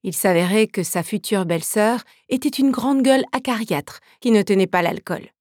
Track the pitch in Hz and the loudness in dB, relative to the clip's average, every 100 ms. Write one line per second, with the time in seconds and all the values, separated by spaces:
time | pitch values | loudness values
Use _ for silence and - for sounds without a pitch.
0 | 190 165 196 175 180 208 220 - 165 180 | -6 -2 2 2 2 2 2 0 -4 -4
1 | 165 208 - 202 175 170 - 214 214 240 | -4 -6 -2 -2 0 -4 -2 0 0 0
2 | - _ _ 254 294 - 269 247 247 269 | -8 _ _ -4 -2 0 0 0 0 2
3 | 262 269 269 262 262 226 220 151 - - | 4 2 0 -6 -4 -4 -2 -4 -6 -20
4 | _ _ 247 220 202 196 185 180 170 - | _ _ 2 2 4 2 2 2 0 -4
5 | - 170 - _ | -8 -10 -10 _